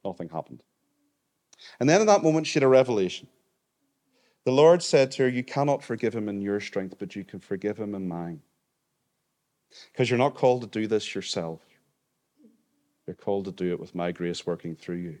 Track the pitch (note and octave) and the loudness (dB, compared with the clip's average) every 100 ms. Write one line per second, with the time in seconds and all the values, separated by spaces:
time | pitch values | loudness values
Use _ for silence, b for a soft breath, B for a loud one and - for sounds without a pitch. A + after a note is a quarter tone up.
0 | G2 F2 E2+ D#2+ - A#1+ _ _ _ _ | -10 -10 -10 -10 -12 -16 _ _ _ _
1 | _ _ _ _ _ B B B C#3+ F3 | _ _ _ _ _ B B B 4 4
2 | G#3+ G3+ D#3+ D#3 D3+ D#3 C3+ C3 B2+ A2+ | 6 4 4 2 0 2 6 6 6 2
3 | F#2+ - - _ _ _ _ _ _ _ | -2 -4 -18 _ _ _ _ _ _ _
4 | _ _ _ _ - C3 D#3 F3 - D3+ | _ _ _ _ 0 6 8 6 4 2
5 | C3+ - C3 B2 B2 - C#3+ C#3 - A2+ | 2 2 0 0 -6 -2 0 -2 -4 -4
6 | A2+ A2+ G#2+ G2+ G2 G2+ G2+ - F#2+ - | -4 -4 -6 -4 -4 -4 -4 -8 -8 -10
7 | F#2+ G#2 F#2+ F#2+ - G2 G2+ G#2 G#2 G2+ | -12 -10 -12 -16 -10 -6 -4 -6 -8 -6
8 | F#2+ E2+ E2+ D#2+ _ _ _ _ _ _ | -6 -6 -8 -12 _ _ _ _ _ _
9 | _ _ _ _ _ _ _ B B - | _ _ _ _ _ _ _ B B -2
10 | A#2+ A#2+ C#3 C#3 C3 B2 A2+ A2 G#2+ A2 | 0 2 2 2 2 2 -2 -4 0 -2
11 | - G2+ F#2 - E2 E2 _ _ _ _ | -2 -10 -6 -6 -6 -8 _ _ _ _
12 | _ _ _ _ B3+ _ _ _ _ _ | _ _ _ _ -20 _ _ _ _ _
13 | - F2+ - G2+ G2 F2+ F2+ F2 F2 F2 | -16 -12 -4 -4 -4 -6 -4 -4 -8 -6
14 | F2 E2+ F2 E2+ - E2+ E2+ D#2+ - F2 | -6 -4 -6 -6 -6 -8 -8 -12 -10 -8
15 | F2 D2+ | -8 -12